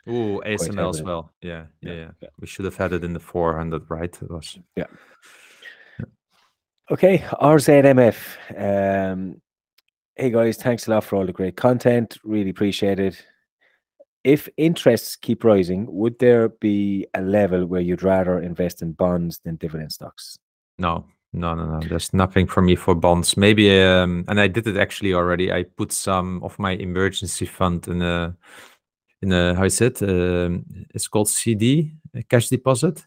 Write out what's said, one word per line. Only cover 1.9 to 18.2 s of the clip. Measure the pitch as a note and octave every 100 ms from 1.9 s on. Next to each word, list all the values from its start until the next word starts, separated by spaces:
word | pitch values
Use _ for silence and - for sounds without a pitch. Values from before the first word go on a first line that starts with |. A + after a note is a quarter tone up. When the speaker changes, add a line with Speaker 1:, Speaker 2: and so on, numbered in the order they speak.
Speaker 2:
Yeah, | E2+
Speaker 1:
yeah. | D#2+ -
Speaker 2:
yeah. | - -
Speaker 1:
We | -
should | - F#2+
have | -
had | F#2
it | F2
in | E2+
the | E2+
four | - F2+ E2+ D#2+
hundred, | E2 D#2+ -
right? | D#2+ F2 -
It | -
was. | E2+ - F#2 _ -
Speaker 2:
Yeah. | - - _ _ _ _ _ _ - - _ - - _ _ _ _ _ _ _ -
Okay, | D#3 F#3 F#3 - -
R | C#3 D#3
Z | C3+
M | C#3+ C#3 B2+
F. | A#2 - - - - G2+
Um, | G2+ G2+ G2 G2 F#2+ F#2 F#2 - _ _ _ _ _ _ _ -
"Hey | C3
guys, | A2+ A2+ A2
thanks | B2+ A#2 -
a |
lot | A2 -
for | G2+
all | F#2
the |
great | F2+ F#2 -
content. | B2 B2 B2+ A#2+ A2+ -
Really | G#2+ G#2+ F#2+
appreciate | F2+ G#2 F#2 G2+ F#2+
it. | G2 - - _ _ _ _ _ _ _ _ _ C3
If | D3 - -
interests | D#3+ E3+ C3+ A2+ - -
keep | - A2+ A2+
rising, | G2+ F2 F#2 A#2
would | F#2 A#2 A#2
there | B2 A#2+ A2+
be | - G#2+ G2+ G2+ G2 -
a | -
level | F#2+ G#2 G2 F2+ F2
where | F2+
you'd | F2 F2
rather | F#2+ F#2+